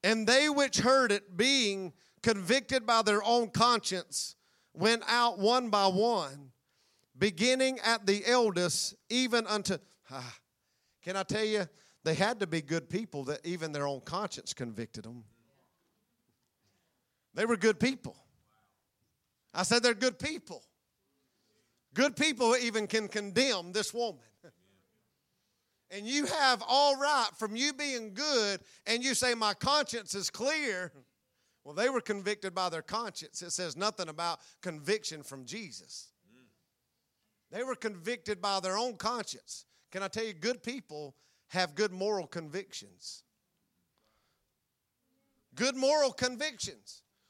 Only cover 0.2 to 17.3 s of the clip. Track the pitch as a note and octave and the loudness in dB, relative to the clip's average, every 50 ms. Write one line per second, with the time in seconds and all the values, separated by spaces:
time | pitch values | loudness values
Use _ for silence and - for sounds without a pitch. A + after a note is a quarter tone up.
0.2 | G#3+ G3+ B3 C4+ D4 D4+ D4 C#4+ C#4+ C4 - - - B3 C4+ C4+ C4 A3 G3+ G3+ | 4 4 6 6 6 4 4 4 2 2 2 2 4 6 6 6 6 4 2 0
1.2 | G3+ - F3+ E3+ A3+ C4 C#4 C4+ A#3+ G3+ G3 F#3+ F#3+ F3 - _ _ _ _ _ | -2 -8 -2 0 2 4 4 4 2 2 0 -2 -6 -8 -10 _ _ _ _ _
2.2 | - A3+ A3+ G3 F#3 E3 A#3+ C4+ A3 - C4 C4 A3 G#3+ A#3 A3+ A3 G#3 G#3 G#3 | 0 0 0 0 2 2 2 2 2 0 -2 -2 2 4 2 4 4 4 2 2
3.2 | G3+ G#3+ A#3 A#3+ A#3 G3 - - A3+ A#3+ A#3+ A3 - - F#3 F3+ - _ - - | 4 4 4 4 2 2 2 4 4 4 4 2 0 -2 -6 -6 -6 _ -6 -6
4.2 | - - - _ _ _ _ _ _ _ _ - F3 A3 A#3 A#3 - - A3+ A#3+ | -6 -6 -10 _ _ _ _ _ _ _ _ 0 2 2 2 2 0 0 2 4
5.2 | A#3+ A#3+ G3 G3 G3 G#3+ A#3+ B3+ B3 A3+ G#3 G3+ G3 F#3+ F#3 F#3+ G#3+ A#3 A#3 G3 | 4 2 2 2 2 4 4 4 2 2 2 4 4 4 4 4 4 4 2 2
6.2 | D#3+ C3+ C3+ C#3+ C#3 C3 _ _ _ _ _ _ _ _ _ _ _ _ _ B2+ | -2 -4 -8 -14 -18 -20 _ _ _ _ _ _ _ _ _ _ _ _ _ 0
7.2 | F#3 G#3+ F3+ D#3 G#3 B3+ B3+ C4 C4 C4 C4 A#3+ - A3+ A#3 A3 G#3 F#3+ G3+ G#3 | 0 0 2 2 2 4 4 4 4 2 2 0 0 0 0 2 4 2 2 2
8.2 | - A#3 A#3+ B3+ A#3 G#3+ F3+ F3+ F3 E3+ - - - - - _ _ _ A3+ B3 | 4 4 4 4 4 4 2 2 0 2 0 0 -2 -4 -6 _ _ _ 0 0
9.2 | C4 B3 A3+ A#3 A3 F#3+ G#3+ G#3 G3 - G3 D3 - _ _ _ _ - B2+ C3+ | 2 2 2 0 0 0 -2 -2 0 -2 -4 -4 -6 _ _ _ _ -16 -14 -14
10.2 | B2 B2 - - _ _ _ _ _ _ _ _ _ _ _ _ _ F3 F#3 G3 | -14 -14 -16 -18 _ _ _ _ _ _ _ _ _ _ _ _ _ -6 -4 -4
11.2 | F#3+ - - G#3+ A3 A3 G#3+ G#3 F#3 D#3 _ _ _ _ _ _ _ D#3+ D#3+ - | -2 -2 -2 -2 0 0 0 0 -2 -4 _ _ _ _ _ _ _ -2 2 4
12.2 | G3 A3 B3 G#3+ G3+ E3+ D#3 E3 D3+ C#3 D#3+ E3 - - - G3 A3+ F#3+ - C#3+ | 2 2 2 0 -2 -2 -2 -4 -2 0 -2 -2 -2 -2 -4 -4 -4 -4 -8 -8
13.2 | C3+ B2+ D3 - - E3+ F3+ F3 D#3+ D#3 D3 D3 C#3+ C#3+ C#3 C3 - - D3 F#3+ | -4 -4 -6 -6 -4 -6 -6 -4 -6 -6 -4 -2 -2 -2 -4 -6 -8 -6 -6 -4
14.2 | C#4 - - - - - - - C3 A#2 A2 G2+ A2+ A2 - A2 G#2 A2+ A#2+ B2 | -4 -4 -8 -10 -12 -12 -8 -8 -8 -8 -6 -8 -10 -10 -10 -14 -14 -14 -16 -18
15.2 | A2 _ _ _ _ _ _ _ _ _ _ _ _ _ _ _ _ _ _ _ | -20 _ _ _ _ _ _ _ _ _ _ _ _ _ _ _ _ _ _ _
16.2 | _ _ _ _ _ _ _ _ _ _ _ _ _ _ _ _ _ _ _ _ | _ _ _ _ _ _ _ _ _ _ _ _ _ _ _ _ _ _ _ _
17.2 | _ _ | _ _